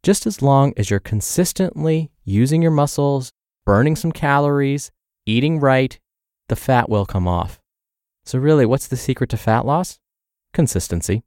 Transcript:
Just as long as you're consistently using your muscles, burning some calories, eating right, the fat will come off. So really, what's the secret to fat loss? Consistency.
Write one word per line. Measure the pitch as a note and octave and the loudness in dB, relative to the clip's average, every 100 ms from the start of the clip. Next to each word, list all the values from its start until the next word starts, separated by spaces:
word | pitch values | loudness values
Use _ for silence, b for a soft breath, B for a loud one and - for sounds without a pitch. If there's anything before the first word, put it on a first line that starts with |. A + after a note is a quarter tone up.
Just | - G3+ A3 | 0 0 -2
as | G3+ | -2
long | C#3 C#3 C#3 - | 2 4 2 0
as | G2+ | -2
you're | G2+ | -2
consistently | - G#2+ - - F3+ - F#3 - D#3+ D#3+ D#3+ _ | -2 -4 -2 -2 -2 -2 -4 -2 -2 -2 -4 _
using | - G2+ C3 D#3+ | -2 0 2 2
your | E3 | 2
muscles, | D3+ C#3+ - C#3+ C#3 C3 _ _ _ - | 2 0 0 0 -2 -6 _ _ _ 2
burning | G2+ C#3+ D#3 | 4 4 0
some | E3 | -4
calories, | - D3 C#3+ D3 C#3+ C#3 C#3+ - _ _ _ - | -4 0 2 2 0 0 -4 -8 _ _ _ -2
eating | A2+ D3 D#3+ | 0 0 2
right, | C#3 C3 C3 - _ _ _ _ - | 2 2 0 -6 _ _ _ _ -8
the | B2 | -6
fat | - B2+ - | 0 0 2
will | G#2+ | -2
come | G2 F#2+ F2+ | -2 -2 0
off. | F2 F2 - _ _ _ _ _ _ | -2 -4 -10 _ _ _ _ _ _
So | - B2+ | -6 -2
really, | C#3+ D3+ | 2 4
what's | A#2 C3+ - | 4 0 -2
the | B2+ | -6
secret | - B2+ B2 | -4 -4 -4
to | A2+ | -4
fat | - A2+ B2 | 0 0 0
loss? | D#3 F#3 - _ _ _ _ _ | -2 -4 -12 _ _ _ _ _
Consistency. | - D3 F#2 - E2+ - G#2 | -2 0 -2 -4 -6 -4 -6